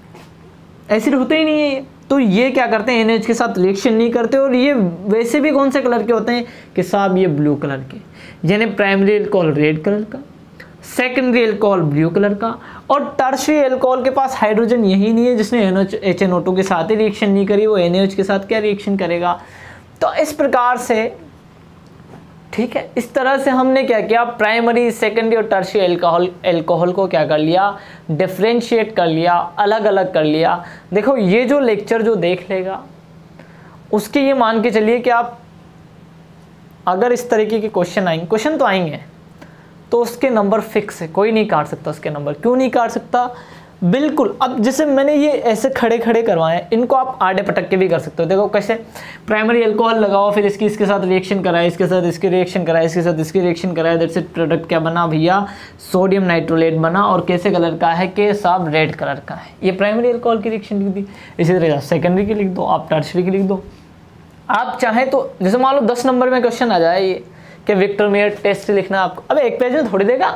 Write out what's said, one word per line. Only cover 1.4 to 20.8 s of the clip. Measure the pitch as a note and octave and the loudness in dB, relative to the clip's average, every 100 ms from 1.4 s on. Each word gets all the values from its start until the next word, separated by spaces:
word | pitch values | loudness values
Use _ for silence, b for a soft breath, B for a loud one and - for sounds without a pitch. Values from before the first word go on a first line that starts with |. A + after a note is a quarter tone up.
नहीं | D#4 D4+ | 2 0
है, | D4 C4+ C4+ - - | 0 -4 -8 -12 -2
तो | C#4 | 2
ये | A#3 F#3 C4 | 2 2 2
क्या | C4 A#3 | 2 0
करते | G#3+ G#3 | 0 0
हैं? | A#3 | 2
एनएच | A3 A3+ A3 | 2 0 0
के | |
साथ | A#3 A#3+ F#3 | -2 0 0
रिएक्शन | F#3 G3 B3+ | 0 2 2
नहीं | A3 A#3 | 2 2
करते। | A#3 A3+ C4+ | 0 0 2
और | C4+ | 2
ये | B3 C4+ | 2 2
वैसे | C4+ F3+ E3 G3 A3 A#3 D4 | 2 0 -2 -2 0 2 0
भी | D4 | 2
कौन | C#4 C#4 | 2 2
से | C4+ | 0
कलर | B3 A#3+ | 0 0
के | G#3 | 0
होते | A3+ A3+ | 0 0
हैं? | A#3+ A#3+ B B - | -4 -4 B B -4
कि | |
साहब | F3 G3+ G3 F#3 | -2 0 2 2
ये | F#3+ | 2
blue | D3 D3 D3 | 2 0 0
कलर | D3+ C3+ C3 | -4 -8 -12
के, | - - B B B D#3+ | -18 -20 B B B 0
यानी | G#3 A3+ | 0 0
primary | - G3 G3 G3 G#3 | 0 0 2 2 2
alcohol | G3+ F#3+ E3 | 2 0 2
रेड | C#3+ D3+ D#3 | 2 0 0
कलर | G3+ G#3 | -2 -2
का, | G#3+ - - - - - B B - | -6 -12 -18 -20 -20 -20 B B -10
सेकेंडरी | - B3+ B3+ B3+ A#3+ | -4 -2 0 2 2
अल्कोहल | A3 G3+ G#3+ F#3 | 2 2 2 2
blue | D#3 C#3+ D#3+ | 2 2 0
color | E3+ G3+ | 2 0
का, | G3+ A3+ A#3 B B - | 0 -6 -8 B B -2
और | C#4 B3 - | -2 -2 -2
tertiary | C4 C4+ - D4+ | -2 0 0 2
अल्कोहल | C4+ B3+ B3+ C4 | 2 2 0 2
के | C4 | 0
पास | C4+ C4 C4 | 0 -2 0
hydrogen | G#3+ G#3+ A#3 A#3+ | 0 2 2 2
यही | G3+ F#3+ G#3+ | 2 2 2
नहीं | A3+ B3 | 2 2
है | A#3 | 2
जिसने | G3+ A#3+ F#3+ | 0 0 2
एनएच, | F#3+ F#3+ | 2 0
एचएनओ | - G3 F3+ F#3+ F3 | -2 -2 0 0 0
टू | F3+ | 0
के | F#3 | 0
साथ | F#3+ F3 D#3+ | 0 0 0
ही | G#3+ | 2
reaction | A3 G3+ G#3 | 0 0 0
नहीं | G3 G3 | 2 2
करी, | G3+ G#3+ | 2 2
वो | G#3 | 2
एनएच | F3 F#3 G3 | 2 2 0
के | G3 | 0
साथ | F#3+ G3 G3 | -2 -2 -2
क्या | A3 | -2
reaction | G#3 G3+ G#3 G3 | -2 -2 -2 -2
करेगा? | F3 E3+ F3 F3 B B B B B - | -2 -2 -2 -4 B B B B B -4
तो | - | -2
इस | - D#4 | 0 -2
प्रकार | D4+ C#4 B3+ A#3+ | 0 2 2 2
से, | B3 | 0